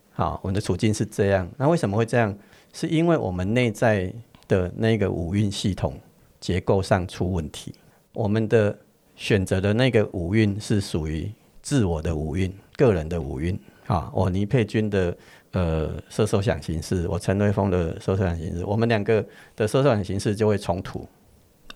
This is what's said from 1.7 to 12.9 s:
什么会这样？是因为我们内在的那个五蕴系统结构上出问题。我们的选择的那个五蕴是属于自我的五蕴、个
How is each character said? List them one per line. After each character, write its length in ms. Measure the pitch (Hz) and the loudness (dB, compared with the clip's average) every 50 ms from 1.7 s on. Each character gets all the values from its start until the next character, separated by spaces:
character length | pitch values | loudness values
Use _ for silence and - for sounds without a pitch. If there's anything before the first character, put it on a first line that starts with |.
| 175 | 2
什 100 | 165 147 | 2 0
么 80 | 104 98 | 0 0
会 120 | 110 117 | 0 0
这 100 | 113 - | 2 2
样？ 180 | 123 117 104 95 - - - - - - _ - | 2 2 2 -2 -6 -12 -20 -20 -20 -20 _ -10
是 140 | - - 165 | -8 -4 0
因 180 | 165 156 165 | 2 2 4
为 120 | 170 170 143 | 4 2 2
我 120 | 117 101 | 0 -2
们 220 | 92 87 90 95 113 | -2 -2 -2 0 2
内 180 | 123 123 117 | 2 2 2
在 400 | 104 - 131 117 107 101 92 92 107 117 - _ _ - _ _ | 0 2 2 2 2 2 0 -4 -6 -10 -16 _ _ -20 _ _
的 240 | - 95 90 87 - | 2 2 2 0 -2
那 220 | 98 110 113 113 | 0 2 2 2
个 140 | 107 98 95 | 2 2 0
五 240 | 95 85 87 82 92 | 0 -2 -2 0 0
蕴 180 | 101 107 101 98 | 2 2 0 -2
系 220 | - - 104 92 | -2 -2 -2 -2
统 240 | - - 76 67 - - - _ _ _ _ _ _ | 0 -2 -4 -4 -6 -16 -20 _ _ _ _ _ _
结 180 | - - 90 92 | -4 -2 -2 -2
构 240 | - - 113 98 92 | 2 2 2 2 4
上 240 | - 110 95 90 | 2 2 0 0
出 260 | 104 - - - 90 95 | -4 -6 -4 -4 -2 -2
问 140 | 87 76 73 | -2 -4 -6
题。 240 | - - - - - - _ - _ _ _ _ _ | -10 -12 -14 -14 -16 -18 _ -20 _ _ _ _ _
我 120 | - 110 | -4 -2
们 220 | 101 104 110 110 104 | 0 0 0 0 2
的 300 | 120 113 104 101 104 - - _ _ _ _ _ _ | 4 4 4 2 0 -4 -12 _ _ _ _ _ _
选 300 | - - - 120 98 95 | -14 -2 2 2 2 4
择 160 | - 101 95 | 2 0 0
的 140 | 95 101 104 | 2 2 2
那 160 | 113 127 131 | 4 2 4
个 160 | 117 113 104 - - | 4 2 2 2 -2
五 220 | 98 85 82 98 | -6 -4 0 2
蕴 240 | 113 110 101 98 107 | 2 2 2 0 -2
是 220 | - - 113 101 | -2 0 0 0
属 260 | 95 - - 85 76 | 0 -2 -4 -4 -2
于 240 | 80 78 80 80 101 107 - _ _ _ - | -2 -4 -4 -4 -6 -10 -12 _ _ _ -18
自 240 | - - 143 139 107 | -6 0 2 2 2
我 160 | 90 85 78 | 2 0 -2
的 160 | 80 87 82 | -2 -2 -2
五 180 | 76 78 78 76 | -2 -4 -4 -2
蕴、 160 | 92 95 90 92 - - _ _ | -2 -2 -4 -4 -10 -18 _ _
个 180 | - 151 123 | 2 4 4